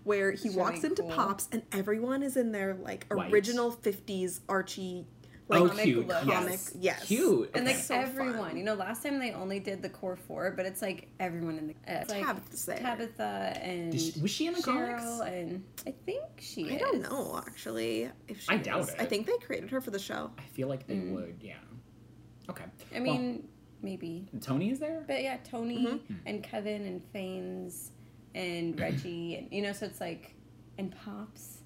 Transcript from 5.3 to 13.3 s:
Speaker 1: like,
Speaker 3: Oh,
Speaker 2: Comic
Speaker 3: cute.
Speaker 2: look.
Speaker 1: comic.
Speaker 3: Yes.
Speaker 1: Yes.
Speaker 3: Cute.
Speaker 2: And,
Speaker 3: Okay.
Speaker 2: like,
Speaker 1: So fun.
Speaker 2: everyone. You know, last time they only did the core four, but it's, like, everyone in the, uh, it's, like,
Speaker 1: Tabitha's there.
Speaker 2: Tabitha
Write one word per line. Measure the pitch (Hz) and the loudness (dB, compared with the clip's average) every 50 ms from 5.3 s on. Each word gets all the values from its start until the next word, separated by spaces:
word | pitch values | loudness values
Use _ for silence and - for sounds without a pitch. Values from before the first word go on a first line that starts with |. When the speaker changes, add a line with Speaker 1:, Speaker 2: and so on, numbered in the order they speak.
| - - - - | -20 -20 0 6
Speaker 1:
like, | - 165 | 8 10
Speaker 3:
Oh, | 175 175 | 10 10
Speaker 2:
Comic | - - 214 | 8 6 6
Speaker 3:
cute. | 202 - 117 107 - | 6 6 6 4 4
Speaker 2:
look. | 175 165 - | 2 4 6
Speaker 1:
comic. | - - 180 180 185 | 6 6 6 4 2
Speaker 3:
Yes. | 185 190 - - - 180 | 0 -2 -4 -6 -6 0
Speaker 1:
Yes. | 180 180 160 - - | 2 2 2 2 2
Speaker 3:
Cute. | - 196 247 349 339 190 120 107 - - | 2 4 6 8 8 8 6 4 2 0
Speaker 2:
And, | - 247 254 | 2 4 4
Speaker 3:
Okay. | 262 | 4
Speaker 2:
like, | 262 - | 2 2
Speaker 1:
So | - 269 | 2 2
fun. | 247 262 | 2 2
Speaker 2:
everyone. | 262 262 269 269 254 240 226 196 165 160 170 | 0 0 -2 0 0 0 -2 -2 -2 -4 -2
You | 185 | 0
know, | 214 214 | 0 0
last | 196 185 185 233 233 - | 0 0 -2 -4 -2 -2
time | 294 277 277 | 0 0 0
they | 254 233 202 | 0 -2 -2
only | - 185 190 196 196 | -2 -2 -2 -2 -2
did | 196 202 196 190 | -2 -4 -4 -4
the | 180 185 | -4 -6
core | 190 - - 185 185 | -6 -4 -4 -4 -4
four, | 180 - - 165 151 - 190 190 | -4 -8 -8 -4 -2 -2 -2 0
but | 180 185 | 0 -2
it's, | 190 185 - | -2 -2 -2
like, | 226 196 185 - - - - - | -4 -2 -4 -4 -8 -16 -6 -4
everyone | 190 180 170 170 165 165 160 156 | -4 -2 -2 -2 -2 -2 -2 -2
in | 156 156 | -4 -6
the, | 156 | -8
uh, | - - - 180 151 | -8 -8 -4 -4 -2
it's, | - - | -2 -2
like, | - 202 - | -2 0 0
Speaker 1:
Tabitha's | - 220 185 - - - - - | 0 0 -2 -4 -10 -8 -6 -4
there. | - - - | -4 -4 -2
Speaker 2:
Tabitha | 240 254 233 214 233 226 - - 220 208 | 0 -2 -2 -2 -4 -6 -4 -4 -2 -2